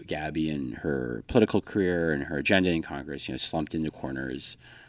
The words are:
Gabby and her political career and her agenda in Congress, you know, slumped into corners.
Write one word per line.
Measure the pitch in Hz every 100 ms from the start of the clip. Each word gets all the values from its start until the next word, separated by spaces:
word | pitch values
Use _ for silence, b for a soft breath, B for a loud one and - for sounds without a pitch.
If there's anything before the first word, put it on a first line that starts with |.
| -
Gabby | 78 78 78 78
and | 73 65 57
her | 80 69 62 58 -
political | 127 107 104
career | - 107 90 87 82
and | 73
her | 71 73
agenda | 69 98 92
in | 82
Congress, | - 71 73 69 -
you |
know, | 65
slumped | - 82 76
into | 80 78
corners. | - 67 65 65 65 - - b b